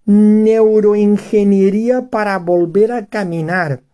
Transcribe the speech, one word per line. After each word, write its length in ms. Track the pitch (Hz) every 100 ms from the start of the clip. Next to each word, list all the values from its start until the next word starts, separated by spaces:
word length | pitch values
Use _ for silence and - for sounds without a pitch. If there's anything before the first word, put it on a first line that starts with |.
| -
Neuroingeniería 2000 | 208 214 214 220 226 220 214 208 208 208 202 - 214 202 196 190 202 233 254 254
para 300 | 220 208 190
volver 540 | 175 175 170 185 226
a 120 | 240 208
caminar. 760 | 214 180 165 160 185 160 127 _